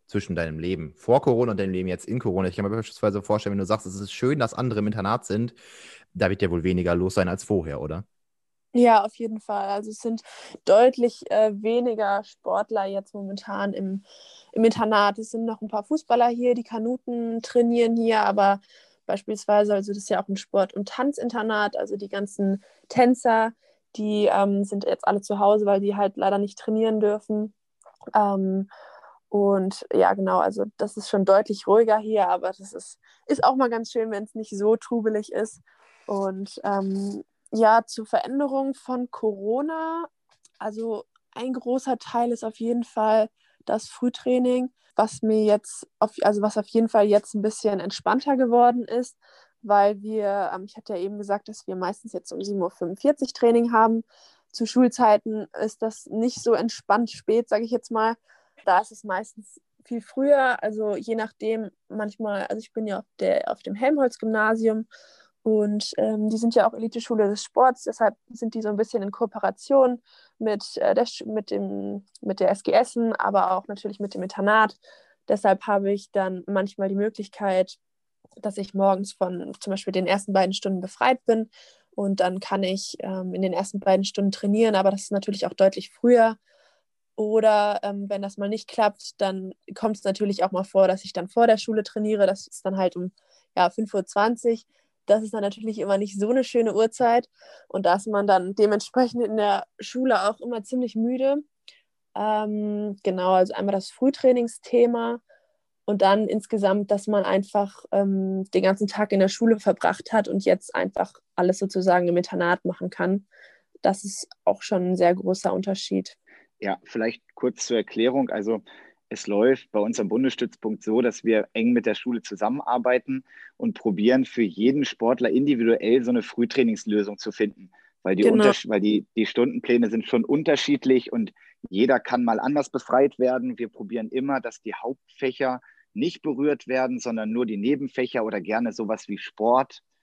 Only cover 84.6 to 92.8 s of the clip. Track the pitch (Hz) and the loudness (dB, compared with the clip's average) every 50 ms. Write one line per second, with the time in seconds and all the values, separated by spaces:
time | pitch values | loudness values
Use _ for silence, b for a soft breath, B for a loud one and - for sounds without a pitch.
84.6 | 226 220 208 190 190 196 196 196 - - 202 196 196 - 202 196 - - - - | 4 4 2 4 2 2 2 0 -4 -4 -4 -4 -2 -4 -4 -4 -6 -6 0 2
85.6 | 190 196 - 196 - - _ _ - 240 247 233 226 226 220 - _ _ _ _ | 2 2 2 0 -8 -14 _ _ 4 6 6 6 6 4 2 -4 _ _ _ _
86.6 | _ _ _ _ _ _ _ _ _ _ _ - 214 214 220 220 214 220 214 208 | _ _ _ _ _ _ _ _ _ _ _ -6 -4 0 2 4 4 6 6 6
87.6 | 208 208 202 - - 202 202 202 202 196 202 196 196 196 196 - 202 202 214 214 | 4 2 0 -2 -4 -6 -6 -6 -6 -6 -6 -6 -6 -8 -8 -6 -6 -4 -4 -6
88.6 | - - - - 214 208 208 - - - - - 202 196 190 190 190 190 - - | -8 -8 -2 0 0 0 0 -2 -10 -20 -6 -4 -4 -2 -2 -4 -8 -12 -14 -16
89.6 | _ - 196 - - 214 214 - - 196 196 - 214 202 196 - 180 190 190 180 | _ -18 -10 -4 -4 -4 -4 -2 -4 -4 -2 -2 -2 -4 -2 -2 -2 -2 -2 -4
90.6 | 196 - - 196 190 190 190 190 - - - 180 175 190 - 233 233 233 220 208 | -6 0 2 4 4 4 4 0 -6 -8 -8 -8 -8 -4 2 4 4 6 4 2
91.6 | - - 220 214 208 - - 214 214 214 214 202 202 190 196 196 - - - - | 2 -2 -2 -2 -4 -4 -6 -4 -2 -2 2 2 2 2 2 -2 -8 -14 -20 -8
92.6 | - 190 196 190 | -6 -4 -2 0